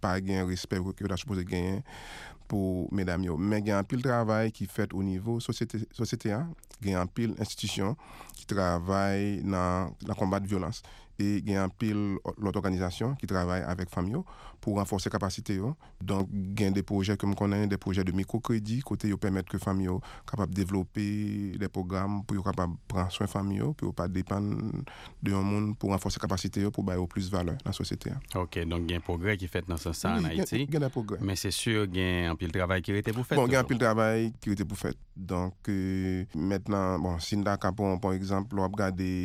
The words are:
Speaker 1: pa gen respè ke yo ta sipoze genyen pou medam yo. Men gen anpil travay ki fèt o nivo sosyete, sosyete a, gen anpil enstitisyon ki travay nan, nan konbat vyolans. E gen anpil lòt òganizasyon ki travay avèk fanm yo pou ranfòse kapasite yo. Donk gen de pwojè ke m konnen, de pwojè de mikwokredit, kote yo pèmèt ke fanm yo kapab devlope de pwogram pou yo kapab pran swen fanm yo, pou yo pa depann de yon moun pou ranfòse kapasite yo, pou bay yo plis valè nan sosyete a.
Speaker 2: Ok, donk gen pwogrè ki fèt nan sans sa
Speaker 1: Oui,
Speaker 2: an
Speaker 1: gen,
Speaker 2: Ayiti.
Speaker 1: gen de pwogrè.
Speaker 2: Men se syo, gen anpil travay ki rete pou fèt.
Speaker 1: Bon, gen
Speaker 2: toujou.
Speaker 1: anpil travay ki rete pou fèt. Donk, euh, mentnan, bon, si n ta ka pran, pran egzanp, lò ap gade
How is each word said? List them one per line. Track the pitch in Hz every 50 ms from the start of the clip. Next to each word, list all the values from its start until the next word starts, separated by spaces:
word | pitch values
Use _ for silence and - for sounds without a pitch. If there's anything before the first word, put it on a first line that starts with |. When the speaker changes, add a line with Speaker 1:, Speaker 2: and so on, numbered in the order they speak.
Speaker 1:
pa | - 107 90 95 95
gen | 95 98 95 92 90
respè | 92 92 - - - 95
ke | 90 95 92 - 101
yo | 98 95
ta | 90
sipoze | - - 104 92 90
genyen | 90 92 90 87 92 98 98 139 - - - - - - - - - - - - -
pou | - 104 98 92 92 92 85 - -
medam | 101 95 90 87 87 95
yo. | 90 85 76
Men | 90 104 107 107 104
gen | 107 104 98
anpil | 98 - - 127 120
travay | 139 123 120 117 107 110 107 110 113 107
ki | - 101 95
fèt | - - 104 98 -
o | 92 98
nivo | 98 95 92 98 117 117 117
sosyete, | 117 - 117 - 120 110 - 110 110 - -
sosyete | - 117 104 - 113 - 110 101
a, | - - 85 80 - - - - - -
gen | 98 95 90
anpil | 90 92 - - 117 110 104 -
enstitisyon | 110 - - - - 104 - - 98 98 - - - - - - - - -
ki | - - -
travay | 104 98 95 90 87 87 85 90 98 98 98 98 98 98 101 104 104 90 -
nan, | 98 98 92 90 90 90 90 92 - - - -
nan | - 101 -
konbat | 107 95 95 101 98 95
vyolans. | 104 95 90 82 - - - - - - - - - -
E | 104 101 104 101 98
gen | 104 101 98
anpil | 95 92 92 - 120 110 107 104 104 101 98 - - - 92 -
lòt | 104 98 92
òganizasyon | 104 95 98 92 90 92 90 90 - 113 120 139 135
ki | - 92
travay | 101 92 90 87 90 92 87 57
avèk | 90 92 92 87 -
fanm | - 87 92
yo | 113 160 185 - - - - - - - -
pou | - 104 101
ranfòse | 98 92 - 98 - 110 110
kapasite | 104 - 95 90 - - - 104 95
yo. | 95 120 156 - - - - -
Donk | - 92 101 98 98 95 - 101 95 92 98
gen | 101 107 98 95
de | 98 95
pwojè | - 104 98 98 95 104 98
ke | - 101
m | 98 92
konnen, | 104 101 101 101 104 104
de | 98 92
pwojè | - - 95 101 95
de | 92 95
mikwokredit, | 98 95 - - 113 - - 120 113 104 104 113 127 135 -
kote | 107 98 - 110
yo | 101 95
pèmèt | - 104 95 95 92 - -
ke | 98
fanm | - - 95 95 95
yo | 92 90 98 - - - - -
kapab | - - - 101 85 90
devlope | 95 98 87 98 98 92 90 - - 104 101 104 104 104 104 104 104 101 98 92 98
de | 101 92
pwogram | - 98 95 90 92 95 95 98 104 101 98
pou | - 104 101
yo | 92
kapab | 104 92 - 92 85 85 - - -
pran | - 95 90 92 -
swen | - 104 98
fanm | - 101 98 98 98
yo, | 101 113 139 156
pou | - - 101
yo | -
pa | - 87 90
depann | 92 98 90 - 98 98 104 104 104 107 107 110 - - - - - - - - - -
de | - 104 101
yon | 98 98
moun | 98 101 104 104 104 104
pou | - - 101 98
ranfòse | 92 - 101 95 - -
kapasite | - 95 90 - 98 - 101 98
yo, | 104 104
pou | - 101
bay | 95 92 90
yo | 90 87 -
plis | - 95 92
valè | 101 92 90 87 82 135
nan | - - 98
sosyete | - 95 - - - - - -
a. | - - - - 95
Speaker 2:
Ok, | 90 85 - 92 85 82 82
donk | 85 85 82
gen | 87 85 -
pwogrè | - 90 85 85 101 107 95
ki | 95 87 -
fèt | 92 85 87
nan | 90 82
sans | - 87 80
sa | - - 92 87
Speaker 1:
Oui, | - -
Speaker 2:
an | - -
Speaker 1:
gen, | 185
Speaker 2:
Ayiti. | 190 - - 113 139 143 147
Speaker 1:
gen | 156 147 135
de | -
pwogrè. | 131 113 104 107 95
Speaker 2:
Men | 110 98 98 95
se | - 101 92
syo, | - - 120 113 107 104 95 87
gen | 92 92 92 90 90 87 85 82
anpil | 80 - 87 78
travay | 98 90 87 95 92 87
ki | - 98
rete | 101 107 - 110
pou | 117 127 -
fèt. | -
Speaker 1:
Bon, | 143 131
gen | 120 127 131
Speaker 2:
toujou. | 127 127
Speaker 1:
anpil | 139 120 127
travay | 113 110 110 110 110 110 113 113 113 110 -
ki | - - 104
rete | 98 101
pou | 80 98 95
fèt. | - 85 - - - - -
Donk, | - 95 85 92 90 90 92 92 - - -
euh, | 101 95 92 95 95 95 95 92 92 92 90 92 -
mentnan, | 78 78 95 101 95 92 - 104 98 95 92 92 87 73
bon, | 90 87 82 80
si | - -
n | 104 101
ta | 101 101 98
ka | - 98 92
pran, | 107 104 98 95 90 -
pran | 98 92
egzanp, | 92 95 95 98 95 98 113 -
lò | 98 95
ap | 95 95 104
gade | 104 95 95 90 95 92 92 92 90